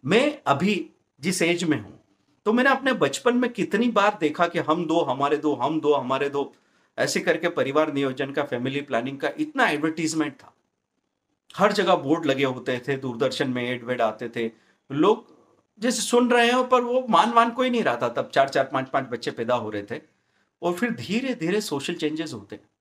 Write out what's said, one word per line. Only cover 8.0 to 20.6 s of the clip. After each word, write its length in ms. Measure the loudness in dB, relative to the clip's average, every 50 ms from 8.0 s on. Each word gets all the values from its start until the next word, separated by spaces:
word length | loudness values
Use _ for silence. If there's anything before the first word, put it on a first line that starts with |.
| -2 -2 -2 -4 -6 -4
का, 120 | -4 -6 -4
फैमिली 380 | -4 -4 -4 -4 -4 -4 -6
प्लानिंग 360 | -6 -4 -4 -4 -4 -4 -8
का 120 | -6 -6 -6 -4 -4
इतना 280 | -8 -6 0 0 0
एडवर्टाइजमेंट 680 | 0 0 0 -2 -4 -2 -2 -4 -4 -2 -2 -4 -4 -6
था। 180 | _ -20 -20 _ _ _ _ _ _ _ _ _ _ _ _ _ _ _ _ _ _ _ _ -2
हर 140 | 2 2 2
जगह 240 | 2 2 2 2 2
बोर्ड 300 | 2 4 0 0 0 2
लगे 180 | 0 0 2 0
होते 380 | 0 -2 -4 -4 -4 -4 -4 -2
थे, 100 | -4 -4
दूरदर्शन 520 | -4 -4 -6 -4 -2 -2 -2 0 -2 -2 -2
में 200 | -2 -2 -2 -4
एड 140 | -6 -6 -4
वेड 180 | -6 -2 0
आते 280 | 0 0 0 -4 -10 -8
थे। 220 | -6 -4 -4 -4 -6 _ _ _ _ _ _ _
लोग 440 | -2 2 4 4 4 2 -2 _ -20 _ _ _ _ _ _ _ _ _
जैसे 220 | -2 -2 -2 -2
सुन 300 | -2 2 4 4 4 6
रहे 200 | 4 4 4 4
हो, 120 | 4 2 2
पर 180 | 2 2 2
वो 240 | 2 2 0 -2 0 2
मान 220 | 4 4 4 4
वान 200 | 4 4 4 4
कोई 180 | 2 0 0 2
नहीं 140 | 2 2 2
रहा 120 | 2 0
था 140 | 0 0 -2
तब। 220 | 0 -2 -4 0 4
चार 160 | 4 4 4
चार, 200 | 4 0 0 2 0
पांच 160 | -4 -4 0
पांच 200 | -2 -2 -2 -2
बच्चे 220 | -8 -6 -6 -6
पैदा 240 | -4 -4 -2 0 0
हो 140 | 0 0 -4
रहे 140 | -6 -6 -8
थे। 320 | -8 -10 -12 -12 _ _ _ _ _ _ _ _ _ _ _